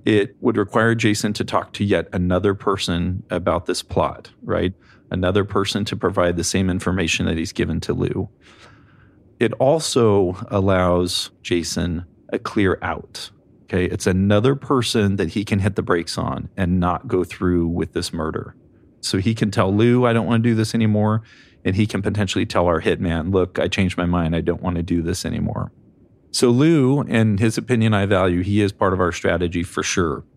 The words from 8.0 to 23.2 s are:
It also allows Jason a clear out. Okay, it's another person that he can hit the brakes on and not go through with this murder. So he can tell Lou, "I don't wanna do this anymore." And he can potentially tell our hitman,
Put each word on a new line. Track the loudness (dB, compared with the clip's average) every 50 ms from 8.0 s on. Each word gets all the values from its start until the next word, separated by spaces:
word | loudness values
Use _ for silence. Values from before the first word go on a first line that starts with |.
| -2 -4 -4 -4 -6 -8 _ _ _ -20 -20 -20 -20 -20 -20 -20 -20 _ _ -20 -20 -20 _ _ -20 _ _ -2
It | -2 -2 0
also | 2 2 2 2 2 0 0 2 4 4 4 4 4 2 2 -2 -4 -6 -2
allows | 0 0 2 2 2 4 4 4 2 2 2 0 -2 -4 -6 -8 _ _
Jason | -4 -2 -2 0 0 -2 -4 -4 -2 -2 -4 -6 -8 -10 _ _ _ -8 -8
a | -6
clear | -6 -4 0 0 2 2 2 0
out. | -2 -6 -6 -8 -10 -14 -16 -16 -16 -16 -18 _ _ _ _ _ _
Okay, | -4 -2 -2 0
it's | -2 -2 -2 0 2
another | 2 4 4 4 4 4 4 2 0
person | 0 0 0 0 0 0 0 2 2 2 2 2 0
that | -2 -2
he | -2 -4 -2
can | 0 0 0
hit | 0 0 0
the | -2 -2
brakes | 0 0 0 -2 -4 -6 -4
on | -4 -4 -4 -6 -8 -8 -6 -2
and | 0 0 2 2
not | 2 0 0 -2 -4 -2
go | -2 0 0
through | -2 -4 -2 0 0 2 2 0 0
with | -2 -2 -4 -4 -4
this | -6 -6 -6
murder. | -6 -6 -6 -4 -6 -6 -8 -12 -16 _ _ _ _ _ _ _ _ _
So | -6 -4 -2 0
he | 0 0 0
can | 0 0 0
tell | 2 2 2 2 4
Lou, | 4 4 4 4 4 4
"I | 2
don't | 2 2 2
wanna | 2 0 2 2
do | 2 2
this | 0 0 0 0
anymore." | 0 2 2 2 2 2 2 0 0 -2 -8 -18 -20 -20 -20 _ _ -4
And | -2 0
he | 0 0
can | 0 -2 -2
potentially | -2 -2 -2 -2 -2 -2 -2 -2 -4
tell | 0 0 2 2
our | 2 2 2
hitman, | 0 0 -2 0 0 -2 -2 -2